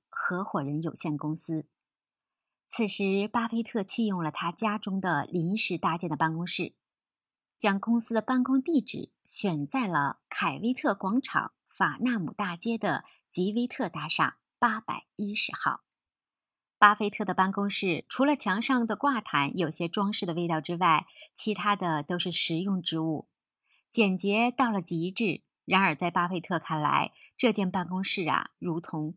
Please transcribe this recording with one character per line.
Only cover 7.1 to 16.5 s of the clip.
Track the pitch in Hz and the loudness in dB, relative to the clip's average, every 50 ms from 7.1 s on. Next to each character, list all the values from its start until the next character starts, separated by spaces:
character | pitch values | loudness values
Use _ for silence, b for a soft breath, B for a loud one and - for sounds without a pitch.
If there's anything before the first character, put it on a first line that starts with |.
| _ _ _ _ _ _ _ _ _ - | _ _ _ _ _ _ _ _ _ -2
将 | - 208 196 | 0 0 0
公 | 196 - 226 233 233 | 0 0 0 2 2
司 | 226 - 233 | 2 2 2
的 | 220 | 0
办 | 220 - 254 254 | 2 2 2 2
公 | 247 254 269 269 | 2 4 2 2
地 | 262 349 330 262 | 2 4 2 2
址 | 202 - - - - - _ _ - | 2 0 -8 -10 -10 -12 _ _ -12
选 | - - - - 196 165 147 143 | -6 -4 -2 0 0 0 0 -2
在 | 143 - 269 240 | -2 -2 -2 0
了 | 190 170 147 143 139 - _ _ - | 0 0 2 0 0 -2 _ _ -10
凯 | - - 185 170 135 - 196 | -6 -2 -2 -2 -2 0 0
威 | 240 254 | 0 0
特 | - - 269 196 | 2 2 0 0
广 | - - 185 214 262 | 0 0 0 0 0
场 | - - - - - - _ _ _ | 0 2 0 0 0 -2 _ _ _
法 | - - - 190 156 147 - | -12 -2 0 0 0 0 0
纳 | 214 254 240 | -2 0 0
姆 | 214 165 139 | 0 -2 -4
大 | - - 208 185 170 | -4 -4 -4 -4 -4
街 | 170 - 233 226 | -4 -4 -2 -2
的 | 214 - 190 143 - b b b b b b | 0 0 0 0 -2 b b b b b b
吉 | - - 185 202 | -2 0 0 0
威 | 208 240 240 | 0 0 -2
特 | 247 - - 233 170 | -2 -2 -4 -4 -4
大 | - 156 147 | -4 -6 -6
厦 | 160 - - 156 - - _ _ _ _ | -4 0 0 0 0 -2 _ _ _ _
八 | - 240 233 214 220 | 0 0 0 0 -2
百 | - - - - - _ _ | -6 -8 -8 -8 -10 _ _
一 | - 208 202 208 | -6 -6 -4 -4
十 | 208 - - - | -4 -4 -4 -6
号。 | - - - - - _ _ _ _ _ _ _ _ _ _ _ _ _ _ | -4 -2 -2 -4 -4 _ _ _ _ _ _ _ _ _ _ _ _ _ _